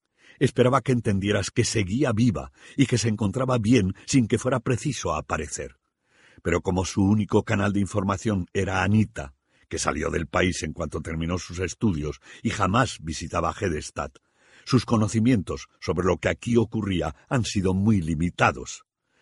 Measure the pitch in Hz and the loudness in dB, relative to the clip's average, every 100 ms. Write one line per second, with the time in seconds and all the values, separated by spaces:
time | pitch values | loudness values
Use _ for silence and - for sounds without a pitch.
0 | _ _ _ - 131 - 123 131 135 123 | _ _ _ -2 -2 4 4 4 0 0
1 | 110 98 101 101 95 - - 113 90 120 | 0 0 0 0 0 -2 0 0 -2 0
2 | 139 107 123 76 67 _ - - 131 117 | 0 2 2 0 -8 _ -10 0 0 2
3 | 113 104 101 120 131 123 104 123 95 - | 0 0 -2 -2 -2 0 4 4 4 -4
4 | - 139 110 113 127 131 143 120 151 - | 0 2 2 0 0 -2 -2 -2 -4 -4
5 | 90 76 - 80 78 - 67 _ _ _ | -4 -4 -4 -6 -6 -8 -12 _ _ _
6 | _ _ _ - 85 85 98 92 90 - | _ _ _ -8 -2 0 0 0 0 2
7 | 98 107 101 107 - 104 101 101 95 104 | 4 4 4 2 2 0 2 0 0 -2
8 | 95 95 110 98 87 98 95 95 95 110 | -2 -2 -2 -2 -2 -2 -2 0 4 4
9 | 104 - 69 _ _ _ _ 80 80 71 | 2 -4 -12 _ _ _ _ -4 -2 -2
10 | 78 80 73 90 92 - 78 85 78 87 | -2 -2 -2 0 0 0 -6 -6 -6 -6
11 | 85 80 82 90 - 90 90 - 110 76 | -6 -6 -4 -4 -6 -6 -6 0 0 0
12 | 73 - - - 113 - 92 117 120 - | -4 -8 -16 -6 -6 0 2 2 2 -2
13 | 78 80 80 87 82 - 98 76 - - | -8 -8 -4 -2 -2 -2 -2 -2 -6 -8
14 | 69 _ _ _ _ - - 123 - 113 | -10 _ _ _ _ -20 0 0 2 0
15 | 107 110 117 113 82 71 - _ - 82 | 2 2 2 2 0 -10 -12 _ -4 0
16 | 90 85 95 85 120 117 110 110 98 87 | 2 2 0 -2 2 2 2 -2 -2 -2
17 | 78 - - 135 104 101 92 92 104 101 | -2 -6 -4 -2 0 0 0 2 4 2
18 | 80 78 87 - 117 65 - - _ _ | 2 0 -2 2 0 0 -10 -16 _ _
19 | _ _ | _ _